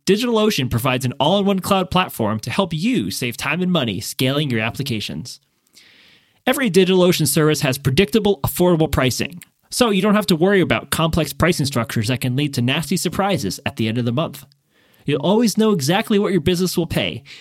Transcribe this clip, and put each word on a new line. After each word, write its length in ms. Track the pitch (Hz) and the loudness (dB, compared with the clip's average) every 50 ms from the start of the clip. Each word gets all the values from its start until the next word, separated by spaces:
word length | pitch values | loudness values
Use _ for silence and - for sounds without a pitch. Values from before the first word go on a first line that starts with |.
| _ | _
DigitalOcean 640 | - 190 208 247 240 233 214 214 220 - - 135 117 | 0 0 2 2 0 0 2 2 2 0 0 -2 -2
provides 360 | - 120 113 139 127 127 123 | -2 -2 0 0 -2 0 -2
an 100 | 127 123 - | -4 -2 0
all-in-one 400 | - 151 185 208 196 196 202 190 | 0 2 2 2 2 2 0 0
cloud 280 | 180 - 202 190 185 185 | 0 0 0 0 0 0
platform 520 | - 185 185 - - - 113 101 107 107 | 0 0 0 0 -2 -4 -2 -2 -2 -4
to 100 | - - | -6 -6
help 240 | - - 196 185 165 | -2 -2 -2 -2 -2
you 380 | 151 165 240 262 190 110 90 - | -4 -2 -2 0 0 -2 -2 -4
save 240 | - 135 120 110 | -6 -6 -6 -6
time 260 | - - 139 147 170 185 | -6 -6 -4 -2 -2 0
and 80 | 180 | 0
money 300 | 180 165 131 117 98 90 | 2 0 0 0 -2 -4
scaling 500 | 104 - - - 131 127 135 147 156 143 | -6 -8 -4 -2 0 0 0 0 -2 -2
your 100 | 120 110 | -2 -2
applications. 800 | 110 113 110 - 131 123 120 107 101 - - 73 - - - - _ _ _ _ _ _ _ - - _ _ _ _ _ _ _ _ _ _ _ _ - | -2 -2 -4 -6 -6 -6 -4 -6 -6 -8 -8 -10 -10 -12 -16 -18 _ _ _ _ _ _ _ -20 -20 _ _ _ _ _ _ _ _ _ _ _ _ -2
Every 200 | 262 294 269 233 | 0 0 0 2
DigitalOcean 600 | 160 190 190 175 190 185 175 180 170 - 156 139 | 4 4 4 6 4 4 4 4 4 2 0 0
service 320 | - 165 151 151 156 143 | 2 2 2 2 2 2
has 180 | - 135 131 - | 0 -2 -2 -2
predictable, 640 | - - 131 143 202 202 - 226 196 208 202 - | -2 0 2 2 2 2 2 2 2 2 0 0
affordable 500 | - - - - 180 180 180 156 160 147 | -2 -6 0 2 4 4 4 4 2 2
pricing, 520 | - - 131 131 - - 92 - - 87 - _ _ _ _ _ | 2 0 0 0 0 -2 -4 -6 -8 -14 -20 _ _ _ _ _
so 200 | - - 254 226 | -2 0 2 2
you 120 | 208 185 180 | 2 2 2
don't 140 | 214 202 | 2 2
have 100 | 214 208 | 2 2
to 100 | 208 185 | 2 2
worry 240 | 151 165 190 208 190 | 2 4 2 4 4
about 300 | 165 113 120 110 - - | 2 2 0 -2 -2 -4
complex 420 | - - 160 165 160 175 156 151 - | -4 -2 -2 0 0 0 -2 -2 0
pricing 320 | - - 165 175 - 143 | 2 2 2 2 2 -2
structures 440 | 120 - 123 113 - - 120 107 107 | -2 -2 -4 -4 -2 -2 -4 -2 0
that 120 | 127 117 | -2 -2
can 160 | - 127 123 | -2 -2 -2
lead 160 | 135 147 147 139 | 0 -2 -2 -2
to 60 | - | -2
nasty 360 | 120 123 135 156 156 - 190 | 0 0 0 -2 -2 -2 -2
surprises 640 | 180 - 185 160 - 190 196 196 127 - 95 - - - | -2 -2 -4 -2 -2 0 0 0 -2 -2 -4 -6 -4 -6
at 120 | - - | -8 -4
the 120 | - 117 110 | -2 -2 -2
end 100 | 110 123 | -2 -2
of 60 | 120 | -2
the 80 | 120 117 | -2 -2
month. 320 | 135 170 - - - - _ _ _ _ _ _ _ _ _ _ _ _ | -2 -4 -6 -8 -14 -20 _ _ _ _ _ _ _ _ _ _ _ _
You'll 160 | - 143 147 - | -4 -4 -2 0
always 340 | 160 202 220 247 220 - | 2 2 2 2 2 2
know 160 | - 220 220 208 | 2 2 2 2
exactly 460 | 175 131 135 175 202 220 - 226 196 | 0 0 0 0 0 0 0 0 0
what 120 | 208 175 | 0 2
your 100 | 196 180 | 0 0
business 360 | 135 - 185 170 185 175 - | 0 0 0 0 -2 -2 -2
will 100 | - 165 | -2 -4
pay 380 | - - - 110 87 78 113 - - - - | -2 -2 -2 -2 -2 -6 -8 -12 -16 -20 -20